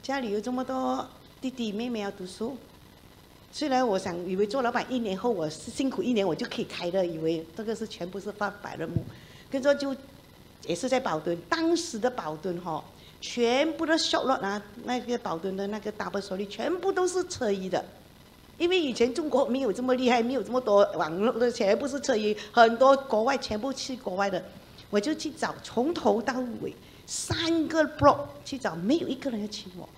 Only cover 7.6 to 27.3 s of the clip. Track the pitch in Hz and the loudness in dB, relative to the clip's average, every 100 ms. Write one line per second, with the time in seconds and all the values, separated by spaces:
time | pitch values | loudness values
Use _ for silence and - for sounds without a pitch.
7.6 | 220 208 220 - 175 196 196 196 202 190 | -6 -4 -6 -8 -8 -8 -10 -4 -4 -4
8.6 | - - 165 170 - - - - - 277 | -12 -8 -2 -2 -4 -14 -20 -20 -6 0
9.6 | 262 285 277 262 - - - - - - | 4 4 2 -4 -10 -20 -20 -20 -20 -20
10.6 | - 170 254 254 254 160 156 170 - 330 | -4 -2 2 2 2 -2 -2 -4 -2 0
11.6 | 330 339 - 226 240 247 165 156 185 175 | 2 2 0 -2 -2 -2 -6 -6 -6 -6
12.6 | 180 156 - - - - - - 233 247 | -4 -6 -8 -20 -20 -16 -10 0 2 4
13.6 | 320 320 311 320 - 311 - 262 196 208 | 2 0 0 2 2 0 2 0 0 -4
14.6 | - - - 247 214 240 214 165 190 190 | -8 -12 -4 -4 -2 -4 -2 -4 -4 -4
15.6 | 196 214 214 208 185 202 202 185 202 - | -4 -4 -8 -6 -4 -4 -6 -6 -6 -4
16.6 | 233 359 359 381 359 359 359 - 226 202 | -4 -2 0 2 2 0 -4 -2 -2 0
17.6 | 185 170 - - - - - - - - | 0 -2 -4 -14 -20 -20 -20 -20 -20 -2
18.6 | 339 370 - 214 240 262 302 254 - 254 | 2 2 0 2 2 2 0 2 2 2
19.6 | 262 185 254 254 254 247 233 269 202 247 | 0 0 2 2 4 4 2 0 0 -2
20.6 | 254 202 202 156 160 165 214 226 240 233 | 6 6 6 4 -2 2 0 2 0 2
21.6 | 196 214 285 269 240 226 214 208 - - | 2 2 2 -4 0 2 2 -2 0 8
22.6 | 226 233 262 277 269 214 226 269 - 214 | 8 10 8 8 6 2 2 0 -2 -4
23.6 | 254 262 - 254 - 185 196 185 - - | -4 -6 -8 -6 -6 0 0 0 -6 -16
24.6 | - - - 208 208 311 311 - 208 147 | -20 -20 0 0 2 -2 -4 -4 -4 -4
25.6 | - - 262 339 247 208 233 247 247 220 | -6 0 0 2 2 2 2 -2 -4 -6
26.6 | - - - - - - - | -8 -10 -20 -20 -10 -10 -4